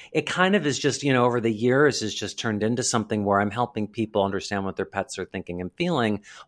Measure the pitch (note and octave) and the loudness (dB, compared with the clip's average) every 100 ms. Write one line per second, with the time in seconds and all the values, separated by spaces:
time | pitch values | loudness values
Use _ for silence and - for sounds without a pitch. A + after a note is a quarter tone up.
0 | - - D3 - F#3 G3+ D3 B2+ C#3+ C3 | -6 -4 -4 0 2 4 2 0 0 0
1 | C#3+ C3 B2 A#2+ A2+ G#2+ A#2+ C3 D3 A#2+ | 2 4 4 2 0 0 2 4 4 2
2 | G#2+ - G2+ - A#2 G#2 G#2+ A#2+ B2 A#2+ | -4 -6 -8 -4 -2 0 0 0 0 -2
3 | G#2+ A2 G2+ G2+ G#2 A2 A#2+ - G#2 - | 0 -2 2 2 2 0 -4 -4 -8 -4
4 | A2 G#2 G2 F#2+ - G2+ G2 F#2 F#2+ G2 | -2 0 0 -2 -4 -4 -4 -4 -6 -4
5 | F#2+ - F2+ G2 F2 F2 F2+ - F3 D#3+ | -6 -6 -8 -8 -8 -8 -8 -4 -2 0
6 | A2+ G2+ - - | 0 -2 -6 -20